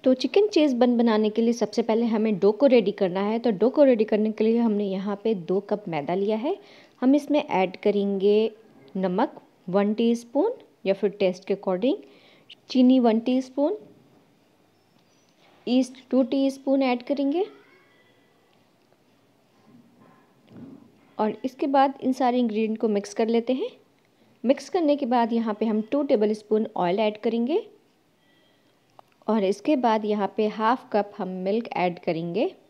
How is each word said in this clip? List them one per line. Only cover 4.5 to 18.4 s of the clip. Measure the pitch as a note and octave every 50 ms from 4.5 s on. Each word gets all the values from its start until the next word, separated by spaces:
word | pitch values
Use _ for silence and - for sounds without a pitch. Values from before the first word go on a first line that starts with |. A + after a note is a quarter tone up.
| A3+ A#3
हमने | A#3 A3+ G#3 G3+ G#3
यहाँ | G3 F#3+ F#3+ F#3+ G#3 G3+ G3+ -
पे | A3+ A3+
दो | F#3+ D#3+ E3 F#3 G3 G3 -
कप | G#3 G3+ - F3
मैदा | E3 D3 C#3+ D3 F3
लिया | G3 G3+ G#3+ G#3+
है। | A3 A3+ D#4 G4+ - - - - - - _ _ _
हम | B3+ C4 C#4
इसमें | D4 C#4 - C#4+ D4
ऐड | - - - F#3 F#3+ F3+ F#3
करेंगे | - - G#3 G3+ G3+ G3 G3+ G3 F#3+ F#3+ G#3 G#3 G#3+ A3 A3 - - _ _ _ - - - -
नमक | F#3+ F#3 F#3 F3+ G3 C#4 D#4 - - _ _ _ _ _ -
वन | F3+ G3+ G3+ G#3 G#3+
टीस्पून | A3 A#3 A#3 A#3 A#3 - - - C#4 F4 A#4 C5 - - _ _ _ -
या | F#3+ F#3+
फिर | F#3+ A3 G3
टेस्ट | G3+ - G3 F3+ F3+ F#3 -
के | - G3
according, | G3 - G3+ F#3 F3+ G#3+ C4 G4 G#4+ - - - - _ _ _ _ _ _ - _ _ -
चीनी | - B3 B3+ B3+ C4 C4
वन | A#3 A#3 G#3+ A3+
टीस्पून, | A#3 B3+ B3+ C4 C4 - - C#4+ C#4+ D#4+ G#4+ G#4+ - - - _ _ _ _ _ _ _ _ _ _ _ _ _ _ _ _ _ _ _ _ _ _ _ _ _ _ _ _ _ _ _ _ _ _
ईस्ट | - B3 B3+ B3+ B3 - - - _
टू | - B3+
टीस्पून | C4+ - C#4 C#4 C4+ C4+ C4+ - - C4+ C4+ C4+
ऐड | C4+ B3+ B3 A#3+
करेंगे | - - C#4+ C4 C#4 C#4 D4 F4 G#4 A4 - - _ _ _ _ _ _ _ _ _ _ _ _ _ _ _ _